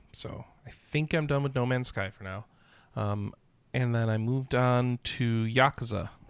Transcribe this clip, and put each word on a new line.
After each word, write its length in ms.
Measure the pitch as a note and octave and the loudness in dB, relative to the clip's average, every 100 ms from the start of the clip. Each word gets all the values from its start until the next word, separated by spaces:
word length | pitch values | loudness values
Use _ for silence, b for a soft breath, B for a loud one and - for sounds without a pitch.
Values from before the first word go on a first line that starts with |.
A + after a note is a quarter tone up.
| _ | _
so 340 | - - - - _ - | -14 -12 -12 -16 _ -20
I 60 | |
think 420 | - - D3 D#3 | -20 -4 -2 0
I'm 140 | E3 D3 | 0 2
done 160 | C#3 | 0
with 100 | C#3+ | 0
No 140 | C3 B2 | 0 0
Man's 220 | B2+ B2 | 0 -2
Sky 200 | - F#2+ | -4 -6
for 140 | - | -6
now. 220 | F#2+ F#2+ - b b b b A2 | -10 -10 -12 b b b b -4
Um, 380 | G#2 G#2 G2+ - _ _ _ A#2+ | -2 -2 -4 -8 _ _ _ -2
and 180 | B2 | 0
then 160 | A#2 A2+ | 2 2
I 80 | A2 | 0
moved 380 | A2+ C3 C3 B2 | 0 -2 0 2
on 420 | B2+ B2 B2 B2 | 4 4 2 -2
to 400 | - - A#2+ A2+ A2+ | -4 -2 0 2 2
Yakuza. 640 | A#2 C3+ - A2+ G2 F2 - | 4 4 2 -6 -4 -6 -12